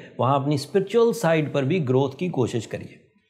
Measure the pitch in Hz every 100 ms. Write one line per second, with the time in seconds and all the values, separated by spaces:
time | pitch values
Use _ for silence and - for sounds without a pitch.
0 | - - 120 139 139 143 - 196 190 233
1 | 233 - 165 160 139 143 131 185 127 131
2 | 139 131 180 127 113 117 - - - -
3 | _ _